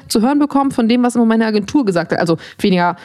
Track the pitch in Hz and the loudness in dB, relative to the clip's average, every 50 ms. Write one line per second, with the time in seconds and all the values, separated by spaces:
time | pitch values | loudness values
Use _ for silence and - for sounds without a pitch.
0 | - - - 233 202 262 294 294 294 285 - 277 277 277 262 - 233 214 240 247 | -6 -4 -2 0 0 2 2 0 0 0 0 0 0 0 0 0 0 0 2 2
1 | 240 247 - 247 233 226 226 226 226 220 214 208 196 - - 294 262 196 180 170 | 0 0 0 2 2 2 2 2 0 0 0 -2 -2 0 0 0 0 0 0 -2
2 | - - - - - 165 165 - - - - - - 208 190 180 175 175 170 - | -2 -2 -2 -2 0 0 -2 -2 -4 -10 -8 -4 0 0 2 2 2 0 -2 -4
3 | - | -10